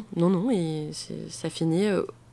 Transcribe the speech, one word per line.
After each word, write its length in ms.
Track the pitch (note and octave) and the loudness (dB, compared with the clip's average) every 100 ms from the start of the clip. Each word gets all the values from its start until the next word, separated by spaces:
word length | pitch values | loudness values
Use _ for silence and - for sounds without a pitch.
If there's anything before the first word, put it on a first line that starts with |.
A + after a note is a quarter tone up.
| - | -2
non, 160 | E3+ F3 | 2 4
non, 220 | F#3 A#3+ | 4 2
et 380 | G#3 D#3+ D#3 D3+ | 2 0 -2 -6
c'est, 360 | D#3 - - D#3+ | -10 -10 -10 -10
ça 200 | - D#3+ | -8 -8
finit, 360 | - E3 E3+ G#3 | -2 2 4 4
euh, 160 | F#3+ - - - | 2 0 -8 -20